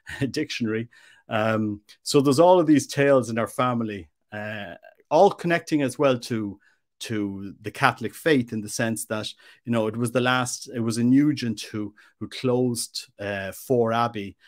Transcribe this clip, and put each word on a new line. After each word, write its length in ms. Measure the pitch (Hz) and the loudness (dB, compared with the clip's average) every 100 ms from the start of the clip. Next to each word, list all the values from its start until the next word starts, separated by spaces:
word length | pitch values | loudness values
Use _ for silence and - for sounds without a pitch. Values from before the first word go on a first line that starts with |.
<laughs> 300 | - - 135 | -16 -6 -6
dictionary. 580 | 127 151 - 117 110 117 _ _ _ - | -4 -6 -4 -4 -4 -6 _ _ _ -6
Um, 520 | 113 110 110 107 101 - - | -2 0 0 -2 -6 -12 -16
so 180 | - 147 | 0 2
there's 200 | 139 135 | 4 6
all 200 | 170 185 | 6 6
of 80 | 156 | 6
these 200 | 147 131 | 4 2
tales 420 | - 143 135 117 | 2 4 4 2
in 80 | 113 | -2
our 100 | 110 | -4
family, 640 | - 127 117 110 101 80 _ _ | -2 0 0 -2 -6 -12 _ _
uh, 420 | 107 107 107 95 - - _ _ | -10 -10 -10 -12 -14 -20 _ _
all 200 | 151 196 | 6 6
connecting 540 | - 170 170 - 156 | 4 0 -2 0 0
as 160 | 135 - | 0 2
well 180 | 143 123 | 2 2
to, 420 | - 113 104 98 _ _ _ _ | -2 -4 -4 -8 _ _ _ _
to 520 | - 110 101 98 98 - | -6 -4 -4 -4 -10 -12
the 100 | 104 | -12
Catholic 440 | - 135 120 110 - | 0 2 2 -6 -4
faith, 360 | 170 143 120 | 0 2 0
in 100 | 110 | -6
the 80 | 104 | -6
sense 360 | - 117 110 - | -4 -4 -4 -6
that, 260 | 107 110 - - - | -6 -8 -12 -20 -14
you 80 | - | -4
know, 160 | 117 110 | -2 -2
it 80 | 113 | -2
was 160 | 120 | -2
the 80 | 123 | 0
last, 480 | 123 127 123 - - | 2 0 -2 -6 -8
it 60 | 123 | -4
was 180 | 113 113 | -2 0
a 60 | |
Nugent 580 | 120 135 147 131 120 107 | 4 4 4 0 -4 -6
who, 320 | - 110 104 - _ _ | -8 -8 -8 -12 _ _
who 80 | 104 | -14
closed, 800 | - 131 123 127 120 - - - - | -4 0 0 0 -2 -6 -10 -14 -10
uh, 320 | 101 101 95 | -8 -6 -6
Fore 420 | - - 123 113 | -8 -2 0 2
Abbey, 420 | 113 117 107 98 - | 2 0 -2 -10 -12